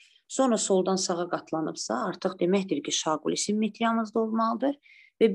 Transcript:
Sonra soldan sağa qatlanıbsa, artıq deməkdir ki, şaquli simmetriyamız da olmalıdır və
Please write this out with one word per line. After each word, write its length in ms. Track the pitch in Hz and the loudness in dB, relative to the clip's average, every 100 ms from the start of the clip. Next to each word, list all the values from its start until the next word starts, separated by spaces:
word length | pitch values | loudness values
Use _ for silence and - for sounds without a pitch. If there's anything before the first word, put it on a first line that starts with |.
| - _ _ | -20 _ _
Sonra 300 | - 262 214 | 0 2 2
soldan 380 | - 190 185 190 | 2 2 2 0
sağa 320 | 190 175 170 | 0 -2 -2
qatlanıbsa, 640 | 165 - 160 160 165 - 247 202 | -6 -4 -4 -4 -6 -4 -2 -2
artıq 300 | 180 185 190 | -4 -6 -2
deməkdir 400 | 175 202 190 143 | 2 2 0 -4
ki, 80 | - | -2
şaquli 460 | - 160 - 165 175 | -4 -2 -2 -2 -4
simmetriyamız 760 | - 214 214 208 226 226 220 226 | -2 0 -2 0 0 0 -2 -2
da 40 | |
olmalıdır 560 | 220 220 226 226 277 285 _ - - _ | 0 0 0 0 -2 -4 _ -20 -20 _
və 60 | 220 | 4